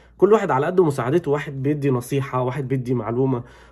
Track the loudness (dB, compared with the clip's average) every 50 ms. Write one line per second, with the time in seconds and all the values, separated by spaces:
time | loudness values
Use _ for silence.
0 | -20 -18 _ 2 4 4 4 4 4 2 0 0 0 2 2 2 4 2 2 0
1 | 0 0 0 0 0 0 -2 -2 -2 -6 -8 -4 -2 -2 -2 0 0 0 0 0
2 | -2 -2 -4 -4 -2 -2 -2 -2 -2 -2 -4 -4 -4 -4 -4 -4 -2 -2 -2 -2
3 | -2 -2 0 0 0 0 0 -2 -4 -8 -16 -20 -20 -14